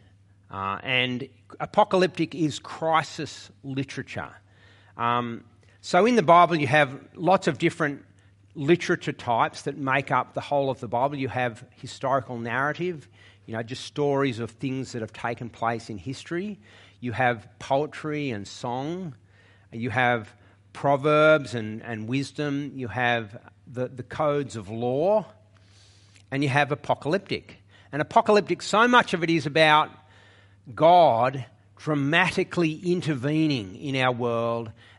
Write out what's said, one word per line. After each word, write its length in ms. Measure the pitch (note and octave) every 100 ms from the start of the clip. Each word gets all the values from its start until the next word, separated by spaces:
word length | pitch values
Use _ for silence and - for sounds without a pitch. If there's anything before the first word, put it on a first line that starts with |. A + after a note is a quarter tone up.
| - _ _ _ _
Uh, 300 | G2 G2 G2
and 460 | - B2+ B2+ B2 C3 _ _ -
apocalyptic 720 | D#3+ - G3+ F#3 F#3 - E3
is 260 | F3+ D3+ -
crisis 920 | - - D#3+ D#3+ D3+ - C#3+ - - _
literature. 680 | C#3 C3+ C3+ - - - C#2+ - _ _ - _ - -
Um, 460 | A#2 A#2+ A#2+ A2+ - _ _ _
so 260 | - F3+ A3
in 80 | A#3
the 80 |
Bible, 320 | D#3 E3+ E3+ E3+
you 100 | C3
have 320 | D3+ C#3 C3+ -
lots 340 | - E3 F#3+ -
of 120 | B2
different 440 | D#3+ - D3+ C#3+ - _ _ _ _ -
literature 560 | C#3 F3 - F3 -
types 520 | C3+ - A#2 D#3 -
that 140 | - D3+
make 340 | C3+ C3+ C3
up 220 | C3 A#2+
the 80 | C3+
whole 300 | - C#3+ C3+
of 80 | B2+
the 80 | A2+
Bible. 300 | A#2 C#3 D3
You 100 | C3
have 360 | B2 B2 A2 - -
historical 640 | B2+ - C3+ C3+ A2+ A#2+
narrative, 680 | A#2 B2 C#3+ D3+ F3+ D#3 - _ - _ -
you 80 |
know, 80 | A2+
just 220 | A2+ C3
stories 560 | - - C#3+ C#3 C#3 A2
of 100 | A2+
things 440 | - C3+ C3 B2
that 80 | A#2+
have 120 | A2
taken 360 | - A#2 B2 A#2
place 420 | - A#2 A#2 A2+
in 80 | G#2
history. 580 | F2 C3 - E3+ G#3+ G3+ - - - _
You 120 | B2
have 360 | A2+ B2+ A#2 - _
poetry 720 | - C#3 D3+ - D#3 D3+ C#3+
and 160 | G#2 G2
song. 680 | - B2+ B2 C#3+ F3+ F3 A#2+ _ _ _ _ _
You 200 | A#2 A#2+
have 420 | A#2 B2 A#2+ G#2+ - - _ _
proverbs 800 | - C#3 C#3+ D3+ D3+ D#3 D#3 B2+
and, 300 | A#2+ G#2+ G#2+
and 240 | A#2 A2 G#2+
wisdom. 640 | C3+ C3 - D3 C#3 C#3+
You 140 | C3+ A#2+
have 500 | A#2 A#2+ A#2 G#2+ A2+ - _ -
the, 200 | B2 B2+
the 140 | C3
codes 540 | - - D#3 D3 B2+ A2
of 140 | F#2+
law. 580 | A2+ B2 C3+ F3+ G#3+ E3+ - _ _ _ _ - _ _ - _
And 100 | C3+
you 80 | C#3+
have 220 | C#3 C#3
apocalyptic. 840 | - - B2 C#3 F#3+ - G2 - - _ - -
And 100 | C#3+
apocalyptic, 640 | D3+ A#3 A3+ G#3 D#3 F3
so 240 | - G3+ A#3+
much 260 | B3 -
of 80 | F3+
it 80 | E3
is 160 | E3 C#3+
about 460 | D3+ D#3 D3+ D3+ - _ - - - _ _ -
God 720 | G#2 D#3 F3+ D#3 A2+ B2+ C3+ A#2+ _ _ -
dramatically 960 | - D3 C#3 E3+ F#3 - F3+ - E3
intervening 1040 | D#3 F3 F3+ D3+ C#3 C#3 D#3 D#3 C3+ F#2+ G2
in 200 | C#3+ C3+
our 140 | B2+
world 600 | A#2+ A#2+ A#2 A#2 A#2 A#2 - -